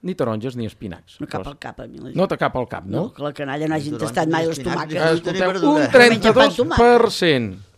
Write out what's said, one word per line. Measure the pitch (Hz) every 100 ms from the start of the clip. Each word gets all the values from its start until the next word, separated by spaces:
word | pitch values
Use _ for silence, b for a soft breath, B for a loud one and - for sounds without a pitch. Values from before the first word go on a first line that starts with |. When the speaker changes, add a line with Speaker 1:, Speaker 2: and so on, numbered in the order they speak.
Speaker 1:
ni | 185 190
taronges | 123 110 123 123
ni | 110
espinacs. | - 104 80 _ -
Speaker 2:
No | 147
cap | -
Speaker 1:
Ros- | 95
Speaker 2:
al | 143
cap, | 127 -
a | 117
mi, | 135
la | -
Speaker 1:
No | 151 190
te | 156
cap | 139 131
al | 120
cap, | -
no? | 90 113 214
Speaker 2:
No, |
que | -
la | 147
canalla | 143 139 143 156
no | 156
hagin | 147
Speaker 3:
Ni | -
taronges | 156 123
Speaker 2:
tastat | 160
Speaker 3:
ni |
Speaker 2:
mai | 165 165
les | 151
Speaker 3:
espinacs, | 127 - 156
ni | 165
Speaker 2:
tomàquets. | 160 165
Speaker 3:
fruita | 180
ni | 185
Speaker 1:
Escolteu, | 185
Speaker 3:
verdura. | 185 285
Speaker 1:
un |
Speaker 2:
No | 302
mengen | 277 262 240 226 214
pa | 220
amb | 269 269
Speaker 1:
trenta-dos | 247 240
per | 240 240 226
cent | - 175 135 110
Speaker 2:
tomàquet. | 95 98